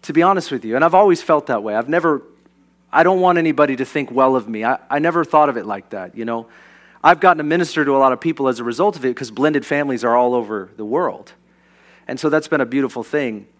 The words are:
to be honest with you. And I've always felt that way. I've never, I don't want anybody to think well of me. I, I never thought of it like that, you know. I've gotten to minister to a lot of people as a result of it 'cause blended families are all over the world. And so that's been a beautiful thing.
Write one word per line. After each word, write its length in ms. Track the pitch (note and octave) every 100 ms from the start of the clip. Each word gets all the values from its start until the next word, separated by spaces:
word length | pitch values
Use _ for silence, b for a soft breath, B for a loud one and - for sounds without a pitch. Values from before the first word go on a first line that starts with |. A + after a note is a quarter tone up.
to 120 | -
be 80 | D3+
honest 280 | F3 F#3+ -
with 140 | B2+
you. 120 | A2+ A#2+
And 80 |
I've 100 | E3
always 260 | F#3 G#3 E3+
felt 280 | - D#3 D3
that 140 | A#2
way. 140 | G#2+ G#2
I've 140 | A#2+
never, 320 | E3 E3 D3 - _ _ _ _ _ _
I 120 | C#3+
don't 180 | E3+ F#3+
want 160 | F3+ F3
anybody 400 | D#3+ D3 D3 B2+
to 80 |
think 260 | C3 D3+ C3
well 240 | B2 C3
of 140 | C3 G#2+
me. 160 | A2
I, 140 | A2+ B2+ _
I 100 | C#3+
never 280 | E3 E3+ D#3
thought 240 | D#3 D3
of 80 | A#2+
it 80 | G2
like 240 | G2+ -
that, 260 | G2+ F#2 G2
you 80 |
know. 240 | A2+ A#2 A#2 b b b b b
I've 180 | D#3 E3+
gotten 180 | F#3 D#3+
to 60 |
minister 380 | D3+ E3+ E3 -
to 120 | C#3+ C#3
a 20 |
lot 140 | C3+
of 80 | B2+
people 280 | E3 D3+ C3+
as 120 | A#2+
a 40 |
result 320 | A#2+ A#2 G3+ E3
of 80 |
it 120 | B2+ A#2+
'cause 140 | A#2
blended 340 | A2 D3 D3
families 400 | - C#3+ C#3+ B2
are 100 | A#2+
all 200 | A#2+ B2
over 360 | B2 G#2+ G#2+ F#2+ -
the 80 |
world. 480 | G#2+ C#3 E3 F2 - _ b b b b b b b
And 140 | C3+
so 80 | D#3
that's 200 | D3+ -
been 120 | D3+
a 60 | A#2+
beautiful 360 | C3 C3+ B2
thing. 440 | A2 D3+ C3 G#2+ G2